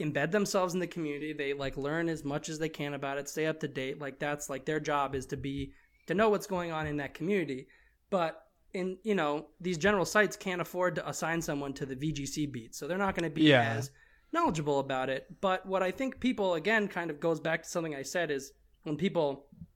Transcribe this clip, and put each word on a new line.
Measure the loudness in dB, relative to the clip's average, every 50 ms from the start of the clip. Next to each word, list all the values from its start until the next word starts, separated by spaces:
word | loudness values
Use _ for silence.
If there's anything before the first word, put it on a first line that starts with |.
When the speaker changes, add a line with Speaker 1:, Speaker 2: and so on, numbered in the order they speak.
Speaker 1:
embed | -4 0 0 2 0 2
themselves | 2 2 2 4 2 2 2 2 2
in | 0
the | -2 -2
community. | -4 -4 -4 -4 -4 -4 -4 -6 -4
They, | -4 -2 -2 -2
like, | -2 -2 -4 -4 -2
learn | -2 0 0 0 0 0
as | 0 -2 -2
much | -2 -4 -2 -4 -4
as | -4 -2
they | -4 -4
can | -2 -4 -6 -4 -4
about | -4 -4 -4 -4 -4
it, | -6 -6
stay | -2 0 0
up | 0 0 0
to | -4 -6
date. | -4 -4 -6 -6 -6 -6
Like, | -8 -10 -8 -4
that's, | -2 -2 -2 -2 -4 -6
like, | -8 -6 -2
their | 0 0 0
job | 2 2 2 2 2 2 0
is | -4 -4 -4
to | -6 -6
be, | -4 -4 -4 -4 -6 -8 -10 -18 _ _ _ _ _ -2
to | 2
know | 4 6 6
what's | 6 4 0 -2
going | -4 -2 -2 -2
on | -2 -2 -2 -2
in | -2 -2
that | -4 -4 -6
community. | -4 -2 2 2 2 2 0 -2 -6 -8 -14 _ _ _ _ _ _ _ -2
But | 2 2 2 2 -2 -6 -18 _ _ _ _ _ -6
in, | -4 -4 -4 -4 -4 0
you | 2 2
know, | 4 4 2 2 0 -4 -8 _ _
these | -4 -2 -2 2
general | 4 4 6 4 2
sites | 4 4 4 4 4 2
can't | -4 -6 -4 -2 -2
afford | -4 -4 0 0 2 2 2
to | 0 -4 -4
assign | -6 -4 -2 0 0 0 0
someone | -2 -2 -2 -2 -6 -6
to | -6 -6
the | -6 -6
V | -4 -4 -4
G | -4 -4 -6
C | -6 -4 -4 -4 -4
beat. | -4 -8 -12 -12 -12
So | -10 -6 -4
they're | -2 0
not | 0 0 0
gonna | 0 -2 -2
be | 2 6 8
Speaker 2:
Yeah. | 8 10 8 8 4 0 -2
Speaker 1:
as | -4 -6 -10 -16 -20 _ _ _ _ _
knowledgeable | 0 2 2 2 2 0 0 2 2 2
about | 2 0 0 0 0 0
it. | -2 -4 -4 -10 -12 -2
But | 0 0 0 0 -2 -2
what | 0 0 2
I | 0
think | 0 -2 -4 -4 -4 0
people, | 0 0 2 2 2 2 2
again, | 2 2 2 2 2 2 0
kind | -2 -4 -4 -4
of | -4 -2
goes | 0 0 0 2
back | 0 -2 -2 -2
to | -4 -4
something | -4 -4 -2 -2 -4
I | -6
said | -8 -2 0 0 0 2
is | 0 -2 -4 -8 -16 _ _ _ _ _
when | -6 -6 -2 0
people | 0 2 2 4 2 2 0 -2 -10 _ -20 -20 -20 -20 _